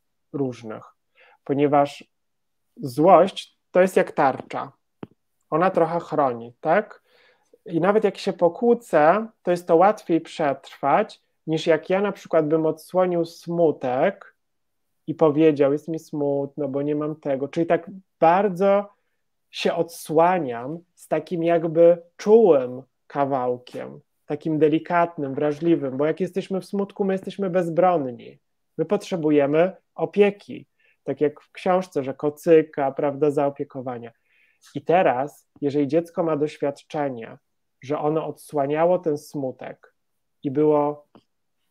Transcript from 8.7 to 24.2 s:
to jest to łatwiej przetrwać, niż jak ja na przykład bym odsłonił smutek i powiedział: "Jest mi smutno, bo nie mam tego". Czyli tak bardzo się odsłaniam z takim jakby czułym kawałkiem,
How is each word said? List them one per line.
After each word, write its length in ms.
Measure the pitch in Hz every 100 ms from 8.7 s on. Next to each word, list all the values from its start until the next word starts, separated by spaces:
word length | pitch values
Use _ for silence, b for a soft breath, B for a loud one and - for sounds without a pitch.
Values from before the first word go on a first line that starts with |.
| 233 - 160 151 202 226 -
to 80 | -
jest 160 | 175 180
to 80 | 165
łatwiej 460 | 196 208 - 165
przetrwać, 1000 | 165 - 151 131 - - 139 165 214 - _ _ -
niż 200 | 156 175
jak 220 | 156 -
ja 120 | 185
na 100 | 202
przykład 360 | 196 - 165 151
bym 180 | 160 160
odsłonił 600 | 156 - 185 185 175 165
smutek 1120 | - - 170 165 147 131 123 185 196 - _ _ _ _ _ _ _ -
i 80 | 147
powiedział: 560 | 160 143 160 143 139
"Jest 160 | 147 151
mi 120 | 160
smutno, 680 | - 151 143 139 139 151 139
bo 140 | 139
nie 140 | 147 151
mam 200 | 151 151
tego". 320 | 151 135 139
Czyli 180 | 170 170
tak 260 | 170 180 190 - _
bardzo 680 | 165 180 208 175 196 202 202 _ _ _ _ _ _
się 220 | - 196
odsłaniam 1040 | 175 165 - - 156 170 185 139 117 127 170 - _
z 120 | -
takim 360 | 156 156 175
jakby 580 | 165 170 165 160 170 170 - _
czułym 680 | 208 226 214 143 123 127 - _ _
kawałkiem, 920 | 147 135 135 123 123 - 127 127 147 _ _